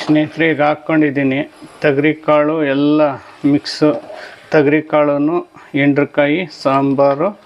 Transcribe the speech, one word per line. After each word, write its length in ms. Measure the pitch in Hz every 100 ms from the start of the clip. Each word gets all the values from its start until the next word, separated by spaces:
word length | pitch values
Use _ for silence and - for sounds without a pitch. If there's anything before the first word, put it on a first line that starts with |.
ಸ್ನೇಹಿತರೆ, 420 | - 151 151 156 160
ಈಗ 100 | 139 147
ಹಾಕ್ಕೊಂಡಿದ್ದೀನಿ 720 | 151 - 160 151 135 135 135 151 - - -
ತೊಗರಿ 300 | 151 139 151 151 -
ಕಾಳು 300 | 151 147 160 147
ಎಲ್ಲ 260 | 135 147 151 151 123 - - 143
ಮಿಕ್ಸು. 380 | 147 - - 151 - - - - - -
ತೊಗರಿ 280 | 156 139 156 156
ಕಾಳನ್ನು 460 | 151 147 143 147 175 175 - - 139
ಎಂಡ್ರಕಾಯಿ 560 | 143 139 143 - 143 156 185 -
ಸಾಂಬಾರು 680 | 139 139 139 135 139 139 185 208